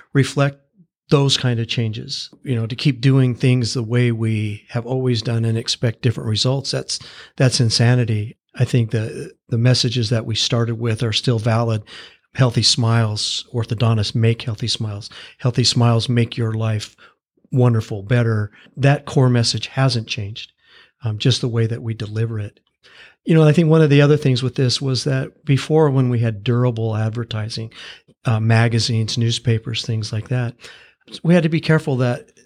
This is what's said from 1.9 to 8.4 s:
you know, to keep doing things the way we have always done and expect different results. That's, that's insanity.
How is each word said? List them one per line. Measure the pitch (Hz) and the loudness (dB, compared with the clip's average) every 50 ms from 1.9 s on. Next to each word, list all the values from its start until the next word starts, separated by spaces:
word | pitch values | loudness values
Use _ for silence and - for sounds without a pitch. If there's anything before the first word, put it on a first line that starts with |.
| 107 117 131 139 139 - - - - _ - | -4 -6 -10 -10 -10 -12 -12 -14 -18 _ -8
you | 143 127 | -4 -4
know, | 113 113 | -4 -4
to | 110 120 | -4 -4
keep | - - 151 127 113 | -2 0 0 0 2
doing | 120 139 131 135 131 127 120 | 2 2 4 4 4 2 0
things | - - 131 127 127 120 107 - | 0 2 2 2 2 0 -2 -2
the | 127 | -4
way | 113 107 120 123 123 120 | -4 -2 0 2 2 2
we | 113 110 113 113 110 107 107 104 104 104 - - | 0 0 -2 -2 0 -2 -2 -4 -6 -10 -12 -8
have | - 123 117 | -8 -8 -6
always | 120 131 131 127 127 123 110 | -4 -4 -2 0 0 -2 -2
done | - 127 117 113 113 | -2 -2 -2 0 0
and | 113 113 113 | 0 0 -2
expect | 117 - - - - 120 107 - | -2 -4 -4 -2 -2 -4 -2 -2
different | - 120 113 - 135 113 | -2 -2 -2 -2 -4 -4
results. | 107 101 - 127 131 139 - - | -2 -2 0 0 -2 -2 -4 -6
That's, | - 131 131 - - - - - - - - - _ | -6 -8 -6 -8 -10 -12 -12 -16 -20 -20 -20 -10 _
that's | - 143 127 - - | 0 0 2 2 2
insanity. | 123 110 - - 117 117 123 123 120 110 110 104 104 120 - _ | 0 0 2 2 2 4 4 2 2 0 -2 -4 -4 -6 -12 _